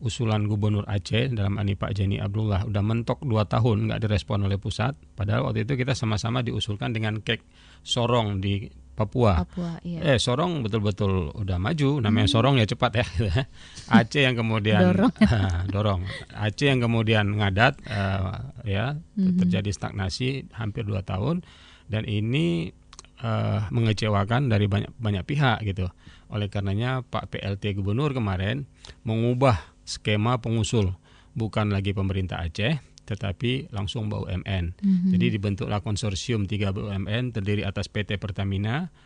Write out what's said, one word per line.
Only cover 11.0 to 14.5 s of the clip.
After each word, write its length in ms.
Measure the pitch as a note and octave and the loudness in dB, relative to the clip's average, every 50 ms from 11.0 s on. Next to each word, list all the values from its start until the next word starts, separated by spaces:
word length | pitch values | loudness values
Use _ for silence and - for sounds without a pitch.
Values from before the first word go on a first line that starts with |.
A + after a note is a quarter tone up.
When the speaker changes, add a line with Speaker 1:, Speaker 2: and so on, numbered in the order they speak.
| G#2+ F#2+ F#2+ F#2+ E2 C#2+ | 0 2 2 0 0 -2
Speaker 1:
udah 240 | A#1+ - G#2 F2+ F#2 | -4 -6 -4 -4 -2
maju, 480 | F2 F#2 A#2 E3+ D3+ C#3+ C3+ D3 D3 A2+ | 0 0 0 0 2 2 2 2 2 2
namanya 240 | G#2 A2 A2 G#2 G2 | 2 4 4 4 4
Speaker 2:
Hmm. 80 | - | 4
Speaker 1:
Sorong 200 | A2+ A2+ C3+ C#3+ B2+ | 4 4 6 6 4
ya 80 | A2 - | 4 2
cepat 240 | B2+ - C3 A#2+ - A#2+ | 2 0 0 2 2 0
ya. 80 | A2+ - - - A#2 F#2 D#2+ C3 C3+ - | -2 0 0 0 0 2 2 0 -2 -2
<laughs> 0 | - - - - - - - - A2+ A2+ A#2 | -6 -16 -20 -20 -20 -16 -2 4 4 4 4
Aceh 240 | A2 - D3 C3+ B2+ | 4 2 2 2 4
yang 80 | B2 | 2
kemudian 560 | A#2 A2+ A2+ | 2 0 0